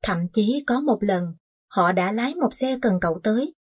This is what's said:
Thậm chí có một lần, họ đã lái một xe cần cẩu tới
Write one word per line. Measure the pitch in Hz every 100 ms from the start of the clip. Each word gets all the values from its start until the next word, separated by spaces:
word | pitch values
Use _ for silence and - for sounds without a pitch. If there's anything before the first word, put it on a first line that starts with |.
Thậm | - 180 175
chí | - 208 277 285
có | 247
một | 294 214
lần, | 202 185 175 170 _ _ _
họ | - 175
đã | 185 180
lái | 214 247
một | 349 269
xe | - 262 262
cần | 240 180
cẩu | 175 165
tới | 214 220 294 _